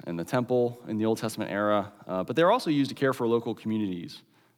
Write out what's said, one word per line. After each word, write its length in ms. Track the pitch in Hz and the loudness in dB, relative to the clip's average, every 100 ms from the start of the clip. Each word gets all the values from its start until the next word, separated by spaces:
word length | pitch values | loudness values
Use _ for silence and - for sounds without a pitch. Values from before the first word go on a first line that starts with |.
| - | -8
and 140 | 85 | -6
the 60 | 85 | -2
temple 560 | 127 120 123 120 120 - | -2 2 2 2 -2 -6
in 120 | 107 | 0
the 80 | 110 | 0
Old 120 | 113 | 0
Testament 320 | 117 - 104 | -2 -6 -4
era, 440 | 98 104 104 98 - - | 0 2 2 0 -8 -6
uh, 200 | 92 92 | -4 -2
but 100 | 120 | 2
they're 160 | 170 | 4
also 180 | 240 185 | 4 2
used 200 | 147 135 | 0 0
to 60 | 139 | 0
care 180 | 139 | 0
for 120 | 127 120 | 2 2
local 300 | 117 120 107 | 2 0 -6
communities, 640 | 117 110 104 90 - - - _ _ | -4 -2 -2 -4 -8 -14 -20 _ _